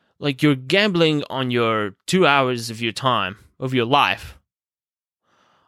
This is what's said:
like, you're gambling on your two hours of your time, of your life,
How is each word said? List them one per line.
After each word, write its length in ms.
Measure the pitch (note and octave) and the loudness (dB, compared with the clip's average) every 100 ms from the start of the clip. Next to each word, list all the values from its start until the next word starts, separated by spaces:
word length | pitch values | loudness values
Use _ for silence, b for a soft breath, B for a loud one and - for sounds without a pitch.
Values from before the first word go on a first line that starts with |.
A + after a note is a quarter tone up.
| _ - | _ -8
like, 240 | D3 C3 | -6 0
you're 120 | D3+ | 2
gambling 680 | C3+ C3 F#3+ G#3+ E3+ D#3+ D3+ - | 2 0 0 2 2 2 0 -4
on 220 | C3 C3 | -4 -2
your 460 | A#2+ A#2 A2 G2+ - - | 0 0 0 -4 -8 -2
two 200 | F#3 D#3+ | 2 4
hours 440 | C#3 C3 A#2+ A#2 | 4 2 -2 -6
of 100 | A2 | -6
your 120 | A#2 | -6
time, 440 | - C3+ A2+ F#2 G#2 _ - | -4 -2 0 -2 -8 _ -10
of 140 | C3 | -4
your 100 | B2+ | -2
life, 540 | A#2 C#3 G#2 F2 - - _ _ _ _ _ _ _ _ _ _ _ _ | 2 2 2 0 -8 -20 _ _ _ _ _ _ _ _ _ _ _ _